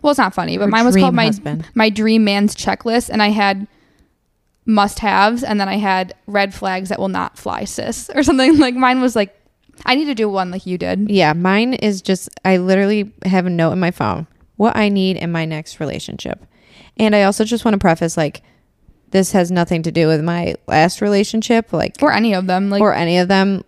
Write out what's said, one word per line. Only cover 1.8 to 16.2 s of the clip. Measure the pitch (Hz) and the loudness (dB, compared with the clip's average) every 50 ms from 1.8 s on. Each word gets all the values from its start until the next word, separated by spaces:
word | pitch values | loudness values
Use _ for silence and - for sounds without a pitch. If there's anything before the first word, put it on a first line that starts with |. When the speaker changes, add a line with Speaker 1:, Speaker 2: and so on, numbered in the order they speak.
| 220 220 | 2 2
Speaker 1:
dream | 202 214 214 220 220 220 214 | 2 0 2 2 4 4 4
man's | 208 202 202 208 208 - | 2 2 2 0 0 -2
checklist. | - - - 190 - - 233 226 240 240 - | -2 -4 -4 -4 -4 -2 -2 -2 -2 -2 -2
And | - 214 208 | 0 0 2
I | 208 | 2
had | 208 220 202 196 196 196 202 - _ _ _ _ _ _ _ _ _ _ _ _ _ _ _ _ _ _ - | 2 2 0 0 0 -2 -6 -12 _ _ _ _ _ _ _ _ _ _ _ _ _ _ _ _ _ _ -4
must-haves, | - 220 208 202 202 - - 233 208 190 190 196 214 240 240 269 | 0 2 2 2 0 -2 -4 -4 0 2 2 2 2 2 0 -4
and | - 214 208 | -4 -2 -2
then | 196 190 | -2 -2
I | 190 | -2
had | 208 208 196 190 185 185 180 - _ _ | -2 -2 0 0 -2 -2 -6 -10 _ _
red | - 202 202 202 202 196 | -4 -2 -2 -2 -2 -4
flags | - 208 190 185 185 190 185 | -6 -6 -6 -4 -4 -6 -6
that | 208 - | -6 -4
will | 190 190 | -4 -4
not | 185 185 90 - - - | -4 -4 -6 -6 -8 -10
fly, | - - - - 202 | -8 -8 -8 -6 -8
sis, | - - - - - 233 - - - 392 | -10 -10 -8 -8 -8 -8 -8 -10 -6 -2
or | 277 277 | 0 2
something. | - - 262 262 262 320 277 | 2 2 4 4 4 6 4
<laughs> | |
Like, | 233 247 247 | 4 2 2
mine | 254 262 254 254 262 | 0 2 2 2 2
was, | 254 254 220 | 0 0 0
like, | 226 202 196 _ _ _ _ _ _ _ _ _ - - | 0 -2 -2 _ _ _ _ _ _ _ _ _ -8 -2
I | - 254 | 0 0
need | 285 320 | 0 0
to | 294 269 | -2 -2
do | 220 220 208 | -2 -2 -2
one | 196 190 180 180 | -2 -2 -4 -4
like | 175 190 - | -6 -10 -8
you | 185 180 | -6 -6
did. | 175 180 180 185 190 208 208 | -4 -4 -2 -2 -2 -2 0
Speaker 2:
Yeah, | 202 190 165 151 151 | 2 4 4 4 2
mine | 170 175 185 196 208 233 254 262 | 2 0 2 2 2 2 0 -2
is | - - 214 202 185 - | -2 -2 -2 -2 -2 -2
just, | - 190 180 - - - - - | -4 -4 -4 -4 -10 -12 -6 0
I | 185 190 180 | 0 2 2
literally | 180 185 190 190 202 196 214 208 202 208 - - - | 2 2 2 2 2 2 0 -2 -4 -6 -8 -8 -4
have | 185 190 185 180 | 0 0 0 0
a | 185 | 0
note | 175 170 165 160 - | 0 0 0 0 0
in | 185 | 0
my | 185 170 180 | -2 -2 -2
phone, | - - - 180 - 160 - _ _ _ _ _ | -2 -2 -2 -2 -4 -8 -12 _ _ _ _ _
what | - 208 233 - | 0 0 0 2
I | - 214 208 | 2 0 0
need | 202 196 190 190 185 | 0 0 0 -2 -2
in | - - 170 170 | -4 -4 -4 -4
my | 165 160 | -4 -4
next | 160 160 151 156 - - - | -6 -6 -8 -10 -12 -12 -8
relationship. | 156 139 - - - - - - | -8 -6 -6 -8 -10 -12 -12 -12